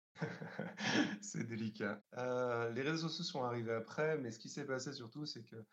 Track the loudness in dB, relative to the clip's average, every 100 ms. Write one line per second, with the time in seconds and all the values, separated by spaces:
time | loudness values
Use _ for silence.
0 | _ -6 -4 -4 -6 -6 -6 0 4 4
1 | 4 0 -4 -4 -2 0 -2 0 -2 -2
2 | -6 -4 2 4 4 4 2 2 2 2
3 | 0 0 -2 0 0 2 2 0 0 2
4 | 4 4 0 -4 -6 -6 0 0 0 -6
5 | -8 -6 -4 -6 -8 -12 -12